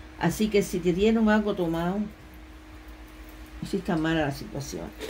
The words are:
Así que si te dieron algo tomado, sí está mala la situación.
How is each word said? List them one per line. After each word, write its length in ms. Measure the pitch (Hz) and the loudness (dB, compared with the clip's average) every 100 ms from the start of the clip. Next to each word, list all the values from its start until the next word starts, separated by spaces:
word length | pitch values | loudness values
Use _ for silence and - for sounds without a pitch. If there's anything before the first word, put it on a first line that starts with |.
| - - | -18 -2
Así 260 | 170 170 214 | 0 2 4
que 160 | 202 | 4
si 160 | 190 180 | 2 0
te 140 | 175 | 2
dieron 360 | 175 214 226 220 | 4 6 6 6
algo 260 | 214 208 | 4 4
tomado, 440 | 185 170 165 175 202 208 - - - - - - - - - - - - - - - - | 0 0 0 0 -2 -4 -8 -18 -18 -18 -18 -18 -18 -18 -18 -18 -18 -18 -16 -16 -10 -4
sí 80 | 196 | -4
está 200 | 180 170 | 0 0
mala 300 | 160 165 143 | 2 2 0
la 60 | |
situación. 540 | 135 - 139 135 85 87 - - | -2 -6 -8 -8 -8 -10 -10 -2